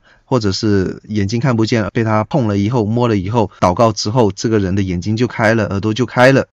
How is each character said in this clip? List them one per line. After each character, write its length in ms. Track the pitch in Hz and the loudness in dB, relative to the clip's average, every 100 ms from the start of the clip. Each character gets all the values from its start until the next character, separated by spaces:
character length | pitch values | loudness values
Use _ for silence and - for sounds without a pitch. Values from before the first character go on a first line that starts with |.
| _ _ - | _ _ -4
或 140 | 127 | -2
者 120 | 104 | 0
是 520 | 92 110 101 90 - - | -2 0 0 0 -6 -6
眼 200 | 107 98 | -4 -2
睛 120 | 117 | -2
看 160 | 131 113 | 0 0
不 120 | 110 | 0
见 160 | 117 | 0
了， 80 | 90 | -2
被 120 | 120 | -2
他 200 | 113 107 | 0 0
碰 240 | 110 156 110 | 0 -2 0
了 100 | 101 | 0
以 120 | 101 | 0
后、 120 | 127 | 0
摸 240 | 104 117 120 | 0 0 0
了 80 | 104 | 0
以 140 | 90 | 0
后、 220 | 120 95 - | -2 -2 0
祷 160 | 95 90 | 0 2
告 160 | 95 | 2
之 180 | 104 107 | 2 -2
后， 220 | 127 104 | 0 0
这 180 | 95 120 | 0 -2
个 80 | 110 | 0
人 160 | 95 | 0
的 80 | 98 | -2
眼 180 | 95 87 | -2 -4
睛 140 | 98 110 | -2 -2
就 120 | 120 | -2
开 260 | - 107 | 0 0
了， 120 | 113 101 | 2 0
耳 140 | 98 | -2
朵 140 | 107 | -2
就 120 | 110 120 | -2 -2
开 260 | 123 127 | 4 4
了， 160 | 131 - _ | 4 -2 _